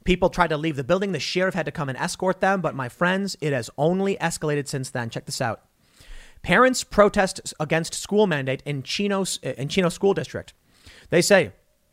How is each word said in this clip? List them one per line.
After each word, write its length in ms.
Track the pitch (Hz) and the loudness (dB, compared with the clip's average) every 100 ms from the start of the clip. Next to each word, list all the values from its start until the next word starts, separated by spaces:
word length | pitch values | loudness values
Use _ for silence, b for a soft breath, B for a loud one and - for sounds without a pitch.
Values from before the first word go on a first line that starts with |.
People 260 | - 180 180 | 0 2 2
tried 220 | 180 170 | 2 0
to 60 | 151 | 0
leave 180 | 160 143 | -2 -4
the 80 | |
building. 280 | 117 190 202 | 0 0 0
The 80 | 160 | -4
sheriff 360 | - 180 185 180 | -4 -2 0 -2
had 100 | 151 | -4
to 60 | |
come 180 | 175 139 | -4 -6
and 80 | 123 | -4
escort 420 | 165 - 185 180 | -6 -2 -2 2
them. 220 | 190 196 | 2 2
But, 140 | 160 135 | -2 -4
my 120 | 120 | -6
friends, 480 | - 175 190 196 - | 0 0 0 -4 -4
it 100 | 151 | -2
has 200 | 135 113 - | -2 -4 0
only 360 | 156 185 196 - | 0 2 0 -2
escalated 500 | 165 - 156 147 139 | -4 -4 -2 -2 -4
since 240 | 139 131 | -6 -6
then. 180 | 131 117 | -6 -6
Check 160 | 127 - | -8 -8
this 160 | - | -4
out. 200 | 123 - _ _ b b b b b b | -4 -4 _ _ b b b b b b
Parents 420 | - 185 254 254 | 2 6 6 4
protest 560 | - - 202 208 190 - - | 0 4 6 4 0 -2 -10
s-, 80 | - | -6
against 360 | 156 160 165 | -2 0 -2
school 340 | - - 202 208 | -8 0 2 4
mandate 340 | 147 131 135 - | 2 -2 -4 -4
in 180 | 143 | -8
Chino, 380 | 127 - 202 196 | -6 -4 -2 -2
s-, 160 | 185 - | -2 -6
in 320 | - - 143 | -6 -6 -4
Chino 180 | 190 175 | 0 0
School 260 | - 196 | 2 0
District. 380 | 160 127 101 - - _ B B B B | 2 -2 -8 -12 -18 _ B B B B
They 120 | 170 | 2
say, 320 | 170 190 110 - _ _ _ | 6 4 4 -4 _ _ _